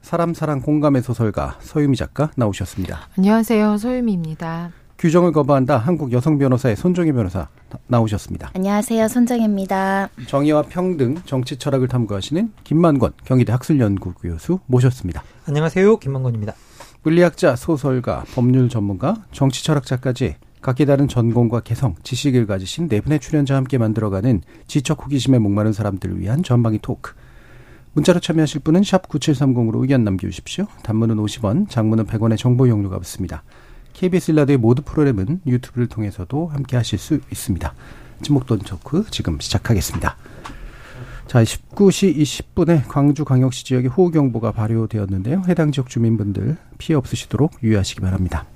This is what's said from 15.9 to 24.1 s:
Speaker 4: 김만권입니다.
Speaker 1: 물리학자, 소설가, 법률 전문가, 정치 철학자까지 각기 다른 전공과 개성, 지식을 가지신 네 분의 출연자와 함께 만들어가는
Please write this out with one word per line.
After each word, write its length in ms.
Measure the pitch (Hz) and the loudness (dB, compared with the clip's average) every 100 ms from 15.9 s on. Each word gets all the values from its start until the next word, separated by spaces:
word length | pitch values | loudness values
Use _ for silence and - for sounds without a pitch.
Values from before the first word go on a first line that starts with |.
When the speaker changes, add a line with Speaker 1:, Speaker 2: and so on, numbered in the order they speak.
| 220 | 4
Speaker 4:
김만권입니다. 560 | 135 135 131 113 104 - - - - - | 0 -4 -2 -4 -6 -10 -20 -20 -20 -6
Speaker 1:
물리학자, 540 | 156 165 175 - 165 123 | 0 4 4 4 2 2
소설가, 680 | - 156 143 127 120 73 - | -2 -2 0 -2 -2 -6 -6
법률 360 | - 123 127 123 | 0 2 4 2
전문가, 460 | 117 101 95 139 220 - | 0 -2 -2 -2 -4 -8
정치 300 | - 139 127 | -2 -2 0
철학자까지 720 | - 147 - 127 131 123 113 73 - _ | -2 -2 -2 -4 -4 -2 -4 -6 -16 _
각기 240 | - 127 143 | -6 0 2
다른 220 | 139 143 | 4 2
전공과 520 | 127 117 113 120 117 | 2 2 2 2 0
개성, 360 | - 117 127 85 | -4 -2 -2 -4
지식을 440 | - 123 147 127 107 | -8 -4 0 2 0
가지신 420 | 95 95 - 170 | -2 -6 -6 -2
네 120 | 104 | -2
분의 180 | 120 147 | 0 -2
출연자와 400 | - 151 135 139 | 0 -2 0 0
함께 180 | 127 131 | 0 0
만들어가는 680 | 110 110 107 | 0 0 -2